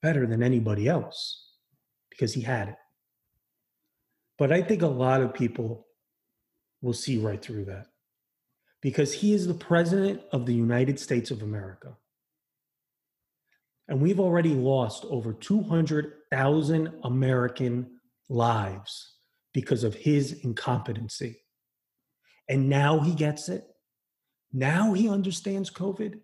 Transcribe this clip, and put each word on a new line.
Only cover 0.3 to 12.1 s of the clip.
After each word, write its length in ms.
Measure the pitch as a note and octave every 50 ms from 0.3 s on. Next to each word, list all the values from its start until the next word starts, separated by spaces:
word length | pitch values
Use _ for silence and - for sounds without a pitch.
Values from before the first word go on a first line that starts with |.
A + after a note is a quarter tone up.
| A2+ A2+ A#2+
anybody 440 | B2 C3 A#2 A2 A2 G#2 G2+ G#2+ C3
else 680 | E3+ D3 - - - - - - - - - - _ _ _ _ _ _ _ _ _ _ _ _
because 200 | - - C3 A2
he 100 | - C3
had 280 | A2+ C3+ B2+ A2 G2 G2+
it. 60 | A2 - _ _ _ _ _ _ _ _ _ _ _ _ _ _ _ _ _ _ _ _ _ _ _ _ _ _ _ _ _ _ _ -
But 140 | D3 C3+
I 100 | D#3+ F3+
think 200 | F3 E3+ A3 E3+
a 60 | E3+ D#3
lot 340 | C3 B2 B2+ C3 C3 C3+
of 120 | B2+ A#2 -
people 540 | - B2+ A#2 A#2 - A2+ A2 A#2 A2 - _ _ _ _ _ _ _ _ _ _ _ _ _ _ _ _ _ _ -
will 120 | - B2 A#2
see 240 | - - C#3 C3 A2
right 240 | G#2+ A2 G2+ G#2
through 240 | - - A2+ G#2 G2
that 220 | F#2+ F#2+ G2 G2 _ _ _ _ _ _ _ _ _ _ _ _ _ _ _ _ _ _ _
because 320 | - C3+ - - C#3+ C#3+ -
he 200 | - G#3 G#3 G#3
is 140 | G3+ F3+ F3
the 60 | E3+
president 680 | E3+ - - E3+ E3+ E3+ E3+ F#3+ G3 F#3+ G3 G3+ - - -
of 140 | - C3 A#2+
the 80 | B2 A#2+
United 460 | A#2 A#2 A#2 A#2+ B2 B2+ C#3 C#3 -
States 320 | - - C3 A#2+ A#2 -
of 100 | B2+ G#2
America. 540 | G#2+ G#2 G#2+ G#2 G2 F#2+ F#2+ - - - A2 _ _ _